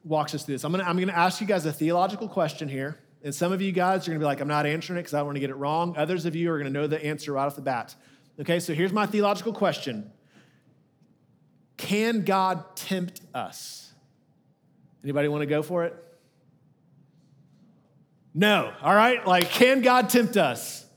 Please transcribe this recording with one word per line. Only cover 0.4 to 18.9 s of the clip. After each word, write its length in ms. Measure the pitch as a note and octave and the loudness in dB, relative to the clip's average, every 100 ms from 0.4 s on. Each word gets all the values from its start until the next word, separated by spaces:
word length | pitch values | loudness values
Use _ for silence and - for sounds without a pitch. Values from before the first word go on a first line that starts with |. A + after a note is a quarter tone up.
through 120 | D3 C3+ | -6 -6
this. 80 | |
I'm 80 | D3+ | -2
gonna, 120 | F#3 | -2
I'm 140 | F3+ F3+ | 0 0
gonna 140 | F#3 | 0
ask 280 | E3+ F3+ F3+ | 2 2 2
you 60 | G3+ | 0
guys 180 | F#3+ | 0
a 80 | D3+ | 0
theological 560 | D3 D#3+ F3 G3 G#3 A3 | -2 0 2 0 -2 -4
question 400 | - D#3 - C#3+ | -2 -2 -2 -8
here. 300 | C3+ C#3 D#3+ _ _ | -6 -6 -10 _ _
And 120 | C#3+ | -10
some 160 | C#3+ F3 | -2 -2
of 120 | F#3+ | 0
you 100 | G3 | -2
guys 340 | F3+ F3+ F#3+ E3+ | 0 2 0 -2
are 40 | |
gonna 80 | D#3 | -2
be 80 | D3 | 0
like, 140 | C#3 | 0
"I'm 80 | C#3+ | 0
not 180 | D3 D3 | 0 0
answering 320 | D#3+ D#3+ F3 | -2 -4 -8
it 60 | |
'cause 100 | E3 | -4
I 40 | D3 | -4
don't 80 | C#3+ | -2
wanna 140 | C#3+ | -4
get 100 | C#3 | -6
it 60 | C3+ | -4
wrong." 400 | C#3+ D#3+ F3 D#3 | -2 0 -2 -2
Others 300 | D#3 F3+ E3 | -2 -2 -2
of 100 | D#3+ | -2
you 160 | E3+ | -2
are 60 | D#3+ | -2
gonna 120 | C#3 | -2
know 160 | C#3 D3+ | -2 -2
the 160 | D#3 | -2
answer 300 | D3 D3+ - | -4 -6 -4
right 140 | C3+ C#3 | -2 -2
off 100 | C#3+ | -4
the 60 | |
bat. 320 | C3+ B2 G#2+ - _ _ _ - | -4 -4 -6 -18 _ _ _ -10
Okay, 220 | C#3+ F3 | -2 -2
so 140 | F3 | 0
here's 180 | D3+ F#3 | -2 0
my 140 | G#3 G3+ | 0 0
theological 480 | G#3 G3+ G3+ A3+ | 2 2 0 -4
question. 560 | G#3 F#3+ C#3+ C#3 A2 G#2 _ _ - _ _ _ _ _ _ _ _ _ _ _ _ _ - | 0 0 0 -6 -8 -10 _ _ -20 _ _ _ _ _ _ _ _ _ _ _ _ _ -14
Can 460 | - G#3 A3 A#3 | -4 0 0 0
God 520 | F#3 F#3+ F#3 F3 - - | 2 2 2 -2 -8 -14
tempt 460 | - F#3 F3+ - - | -6 -4 -6 -10 -12
us? 600 | B2+ F#2 - - - - _ _ _ _ _ _ _ _ _ _ _ | -10 -10 -12 -16 -16 -20 _ _ _ _ _ _ _ _ _ _ _
Anybody 260 | C#3 C#3+ D3 | -4 0 0
wanna 180 | D3 C#3+ | 0 0
go 160 | D3+ | -2
for 220 | - F3 | 0 -2
it? 100 | E3+ - - _ _ _ _ _ _ _ _ _ _ _ _ _ _ _ _ _ _ _ _ _ _ | -4 -6 -20 _ _ _ _ _ _ _ _ _ _ _ _ _ _ _ _ _ _ _ _ _ _
No, 360 | D3+ G#3 G3 A2+ - | 2 4 4 2 -2
all 120 | D3+ | 4